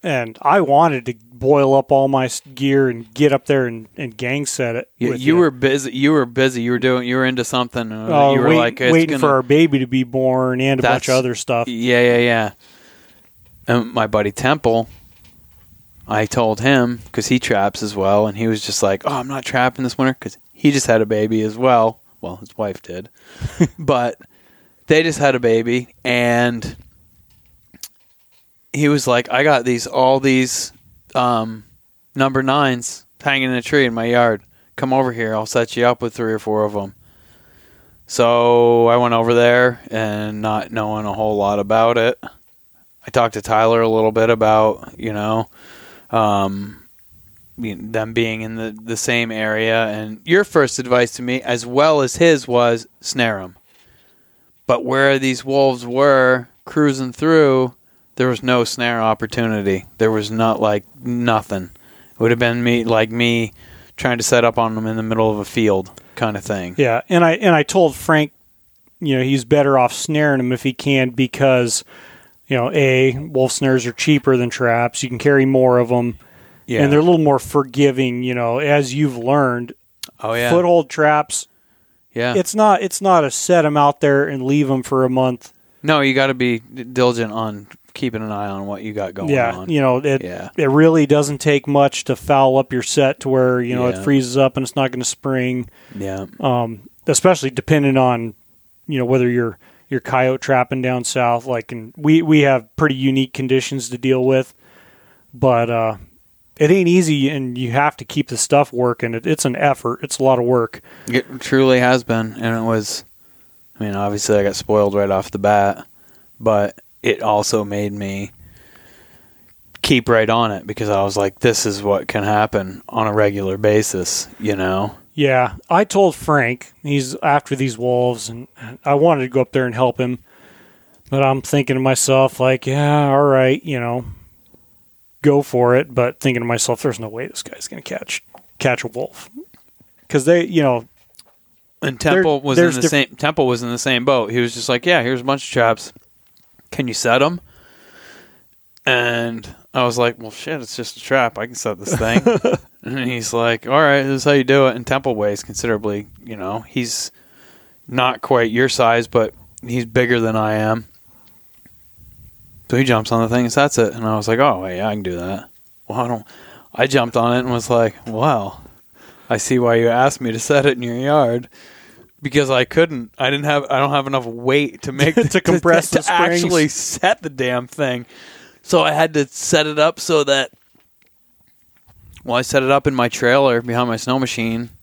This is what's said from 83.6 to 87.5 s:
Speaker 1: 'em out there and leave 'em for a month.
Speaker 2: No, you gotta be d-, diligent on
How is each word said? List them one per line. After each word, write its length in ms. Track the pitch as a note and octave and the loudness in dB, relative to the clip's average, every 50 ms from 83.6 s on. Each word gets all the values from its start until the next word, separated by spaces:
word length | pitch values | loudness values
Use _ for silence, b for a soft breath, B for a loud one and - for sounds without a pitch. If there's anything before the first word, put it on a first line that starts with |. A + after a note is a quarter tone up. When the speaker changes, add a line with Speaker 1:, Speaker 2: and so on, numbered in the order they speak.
| D3+ | 2
Speaker 1:
'em 100 | D3+ D3 | 2 2
out 220 | D3 C#3+ C#3+ C#3+ _ | 2 2 2 2 _
there 260 | - C#3+ C#3 C#3 C#3+ | 2 2 4 2 2
and 160 | D#3 C#3+ C3 B2+ | 0 -4 -6 -2
leave 280 | C3 C#3+ D3 D3 C3 | 0 0 2 2 2
'em 120 | C3+ C3 B2 | 0 -2 -2
for 200 | - C3+ C3 C3 | -2 0 0 2
a 60 | B2+ | 2
month. 420 | B2+ C3 C3 C3 B2 - - - _ _ _ _ _ _ - | 2 0 0 0 -2 -4 -12 -20 _ _ _ _ _ _ -2
Speaker 2:
No, 160 | D3 D#3 D3 | 0 2 2
you 140 | C#3 C3+ C3 | 2 2 2
gotta 200 | C3+ C3+ C3+ C3 | 2 2 0 0
be 260 | B2+ B2+ B2 A#2 A2+ | 0 0 0 0 -2
d-, 260 | A#2 - - C3 A#2+ | -6 -14 -16 -16 -16
diligent 480 | B2 B2+ B2+ B2+ B2 A#2+ A#2 A2+ G#2+ G#2 | -6 0 2 2 2 2 0 -4 -4 -4
on 340 | A2+ A2+ A2 | -6 -6 -6